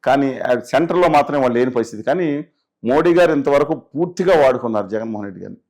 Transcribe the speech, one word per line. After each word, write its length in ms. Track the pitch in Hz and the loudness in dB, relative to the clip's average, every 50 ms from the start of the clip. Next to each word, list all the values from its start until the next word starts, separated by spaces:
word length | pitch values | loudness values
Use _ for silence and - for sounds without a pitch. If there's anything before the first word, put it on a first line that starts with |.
| - | 0
కానీ 340 | - 127 139 139 139 131 117 | 0 0 2 0 -2 -4 -4
ఆ 220 | - - 123 120 | -2 -2 -2 -2
సెంటర్లో 480 | - - - 131 165 165 170 180 180 170 | -2 -2 -2 -2 0 0 0 2 2 4
మాత్రమే 320 | 156 147 143 135 139 147 | 4 4 2 2 0 0
వాళ్ళు 180 | 135 127 117 120 | 0 0 2 2
లేని 120 | 123 127 | 0 0
పరిస్థితి. 320 | 127 123 113 110 - 107 107 | 0 -2 -4 -4 -6 -10 -4
కానీ 260 | - 139 180 180 160 143 143 156 _ _ _ _ _ _ _ - | -4 -2 -2 -2 -4 -4 -6 -8 _ _ _ _ _ _ _ -4
మోడీ 300 | 113 131 147 156 175 170 | -2 0 2 2 4 4
గారు 180 | 170 180 170 156 | 4 4 4 2
ఇంతవరకు 420 | 143 135 147 139 143 147 143 156 | 0 0 2 2 2 2 0 -4
పూర్తిగా 600 | 135 - _ _ 135 170 175 175 - 185 180 190 160 143 | -8 -8 _ _ -6 -6 -6 -4 -4 0 2 4 4 6
వాడుకున్నారు 460 | 131 127 123 123 120 110 107 101 95 | 4 2 2 -2 -4 -4 -4 -4 -4
జగన్మోహన్ 380 | 101 110 110 113 110 104 101 | -6 -6 -6 -6 -8 -8 -10
రెడ్డి 140 | 101 92 92 | -12 -12 -14
గారిని. 200 | 92 98 95 - _ _ | -16 -16 -18 -20 _ _